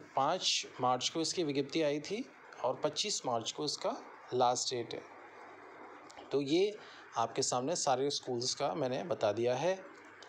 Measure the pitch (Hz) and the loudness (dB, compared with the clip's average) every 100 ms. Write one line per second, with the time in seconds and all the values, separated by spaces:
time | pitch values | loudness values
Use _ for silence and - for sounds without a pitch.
0 | - - 139 180 - - 135 - 127 127 | -2 2 4 4 2 0 -2 0 4 4
1 | - 165 160 - 156 139 139 165 147 147 | 2 0 0 2 0 2 0 2 2 2
2 | 147 208 269 - - - 120 127 147 147 | -2 -4 -6 -10 -18 -4 -2 0 -2 0
3 | - - 135 117 110 - 147 - 190 254 | -2 -2 0 0 0 -4 -4 -2 -2 -4
4 | - - - - 123 - - 123 113 - | -8 -16 -4 4 4 4 0 -2 -4 -6
5 | - - - - - - - - - - | -10 -16 -18 -18 -18 -18 -18 -16 -16 -16
6 | - - - 139 139 165 208 202 - - | -18 -16 -2 0 2 4 4 0 -12 -18
7 | - - 117 - 131 127 131 175 - 127 | -8 0 0 2 0 2 2 2 4 4
8 | 139 143 - 123 123 - 143 180 131 135 | 2 0 -2 -2 -2 0 0 0 0 0
9 | 185 - 107 104 120 127 165 190 - - | -2 2 2 4 2 4 2 0 -4 -16
10 | - - | -20 -20